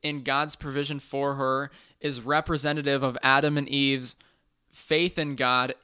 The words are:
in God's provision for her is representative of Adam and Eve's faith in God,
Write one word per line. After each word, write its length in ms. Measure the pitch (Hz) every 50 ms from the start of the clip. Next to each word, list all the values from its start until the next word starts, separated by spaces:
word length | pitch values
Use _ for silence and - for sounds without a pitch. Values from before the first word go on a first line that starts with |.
| -
in 200 | 151 147 143 123
God's 320 | 143 135 139 151 151 143
provision 460 | - - 147 135 143 143 139 151 139
for 340 | - - - 139 139 139 139
her 360 | 139 135 131 131 135 143 139 - - - _ _ _
is 220 | - 151 139 120
representative 840 | 113 127 147 151 156 - 170 147 131 147 147 151 143 143 139 135 135
of 160 | 131 120 - -
Adam 340 | 131 135 139 147 147 147
and 120 | 147 143 135
Eve's 460 | 139 139 139 139 135 131 127 123 - - _ _ _ _ _ _ _ _ _ _
faith 480 | - - - - 156 156 170 180 180 -
in 160 | 156 147 139
God, 400 | 131 135 123 127 127 127 127 123 -